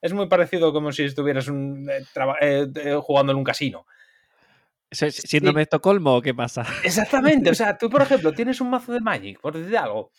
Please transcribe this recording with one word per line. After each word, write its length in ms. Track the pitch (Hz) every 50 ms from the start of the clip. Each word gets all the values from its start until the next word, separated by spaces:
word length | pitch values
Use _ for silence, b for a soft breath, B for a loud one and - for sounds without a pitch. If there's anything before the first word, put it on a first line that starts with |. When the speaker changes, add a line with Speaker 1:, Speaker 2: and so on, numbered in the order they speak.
Speaker 1:
Es 120 | - 175 180
muy 140 | 202 202 175
parecido 460 | 190 180 175 165 - 180 165 160 143
como 180 | 151 151 151
si 120 | 135 143 151
estuvieras 440 | 139 139 139 143 143 143 135 131 135
un, 400 | 143 139 139 139 139 139 139 139
eh, 140 | 139 135 131 - _
traba-, 240 | - 131 135 135 151
eh, 260 | 147 147 139 139 143 135 135
eh, 200 | 151 147 143 143 147
jugando 300 | 139 - 147 139 139 139 135
en 40 | 135
un 40 | 135
casino. 420 | 123 113 - 151 131 95 82 - b b b b b b b b b b b b b b b b b b _ _ _
Speaker 2:
¿Es 120 | - -
el 100 | - 151
síndrome 480 | 143 - - - - 151 147 147 143 151
Speaker 1:
Sí. 20 |
Speaker 2:
de 20 | 156
Estocolmo 520 | - - - - 190 202 202 170 147 131
o 60 | 123
qué 120 | 120 135 127
pasa? 280 | 120 120 117 - - 120
<laughs> 200 | - - - -
Speaker 1:
Exactamente. 680 | 170 170 202 214 - - 269 262 294 311 277 220 165
O 40 | 165
sea, 220 | - 233 208 202 -
tú, 120 | - 233
por 120 | 214 277
ejemplo, 320 | 277 269 277 262 - 160 151
tienes 280 | - 233 247 254 -
un 80 | 262 247
mazo 220 | 254 254 247 240
de 80 | 240 240
Magic, 400 | 226 220 190 123 95 101 98 _
por 180 | _ 143 151 160
decir 200 | 160 180 220 226
algo. 340 | 170 117 104 110 101 _ _